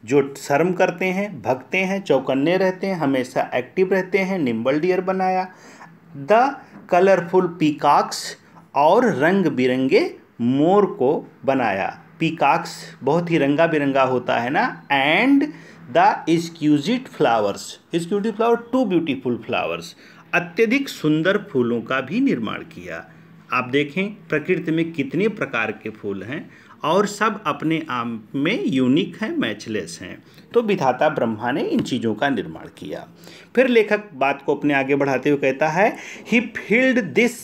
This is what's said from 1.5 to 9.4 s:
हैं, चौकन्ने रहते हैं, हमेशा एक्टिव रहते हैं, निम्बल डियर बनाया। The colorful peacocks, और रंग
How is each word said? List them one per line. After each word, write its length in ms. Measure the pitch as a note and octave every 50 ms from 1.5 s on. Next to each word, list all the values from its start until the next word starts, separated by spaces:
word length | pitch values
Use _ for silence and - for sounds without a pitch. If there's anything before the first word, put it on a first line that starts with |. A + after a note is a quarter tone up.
| C3 C3 - - -
हैं, 260 | F#3 F#3+ F#3 G3 G3 G3
चौकन्ने 540 | - D3 C3 C3+ C3+ C3 C3+ C#3 D#3+ F3+
रहते 300 | F#3 F#3+ F#3 F3+ F#3 -
हैं, 80 | G3 F#3+
हमेशा 560 | E3+ D#3+ C3+ C3+ C3 B2 B2+ - D3 C3 - -
एक्टिव 400 | B2+ B2 - - - F#3+ F#3 G3+
रहते 240 | F#3 F#3 F3+ -
हैं, 220 | G3 F#3+ F#3 G3 F#3
निम्बल 400 | D3+ B2 A#2 A2 A#2 C3 C#3+ D3+
डियर 220 | D3+ F#3 F#3 F#3
बनाया। 520 | F#3 F#3 F#3+ F#3+ F#3 F#3 F#3 F#3 F#3 - - - - - - - - - - - - - - C#3 C#3
The 240 | C#3 G#3 A3+ B3+ C#4 C#4+ - - - - - - - F#3
colorful 560 | F3 F#3 G3 F#3+ F3 E3+ F3 - F#3 F#3 F3 E3+ -
peacocks, 540 | D#3 D3+ D3 C#3 - C#3+ D3 F3+ G#3+ G#3 - - - - - - _ - - - - _ _
और 300 | C3+ D3 D#3 F#3 A#3 B3
रंग 400 | A#3 D#3 B2 C#3 E3 F#3+ G3